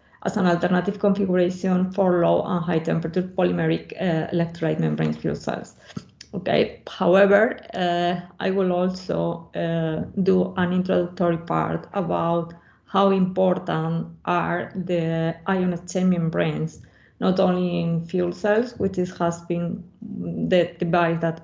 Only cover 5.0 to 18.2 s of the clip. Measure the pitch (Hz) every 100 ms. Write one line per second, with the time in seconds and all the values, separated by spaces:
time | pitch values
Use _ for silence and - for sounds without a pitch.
5 | 156 156 - - - - - - - -
6 | - - - - - 151 - - - -
7 | 180 190 202 202 233 240 - - 175 175
8 | 175 180 - - 190 190 185 180 185 185
9 | - 165 170 170 - 170 170 165 160 160
10 | - - 185 185 180 - 175 185 185 180
11 | 175 - 170 165 165 160 156 165 - 202
12 | 170 175 170 170 165 - _ _ - 196
13 | 196 190 185 185 185 180 - 160 160 165
14 | 165 - - 175 165 175 - 190 175 175
15 | 165 165 165 165 - 190 180 175 - 185
16 | 185 175 165 170 165 151 160 - - _
17 | _ - 185 185 180 180 180 175 170 165
18 | 165 185